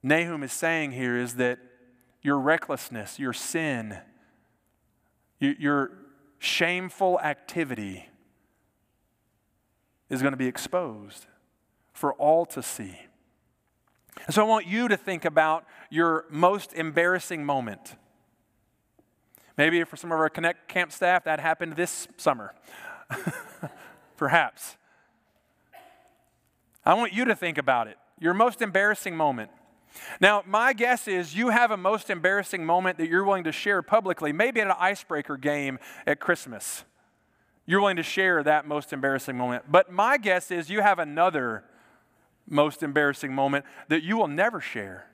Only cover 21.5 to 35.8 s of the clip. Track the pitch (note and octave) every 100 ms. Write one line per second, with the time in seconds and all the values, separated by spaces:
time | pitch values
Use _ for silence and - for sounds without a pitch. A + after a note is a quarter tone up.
21.5 | D#3+ E3 D#3 F3 - - - - B2+ G2+
22.5 | - - - - - - - - - -
23.5 | - D#3+ - - - _ - C#3+ E3 C3+
24.5 | - - - _ _ _ _ _ _ _
25.5 | _ _ - - _ _ _ _ _ _
26.5 | _ _ _ - F#3+ A#3 F#3+ B3 G#3 F3
27.5 | D3+ C3+ B2 A2 - _ _ D#3+ F#3+ A#3+
28.5 | - A3 F#3 G#3 G#3+ G3 E3 D#3 B2+ B2+
29.5 | _ _ _ _ - - - F#3+ G#3 F#3+
30.5 | G#3+ B3 A#3+ A#3+ B3 - F#3 E3+ D#3+ A#3+
31.5 | A3+ A#3+ G#3 F#3 G#3+ - F#3 E3+ G3 G3
32.5 | F#3 E3 F3 F#3 F3+ E3 E3+ G3 F#3+ E3
33.5 | D3+ G#3 G3 - A3 F#3+ F3 D3+ D3+ A#3
34.5 | A#3 G#3 F3+ F3+ G3+ - D#3 C#3+ C#3 C#3
35.5 | D3 C#3 C3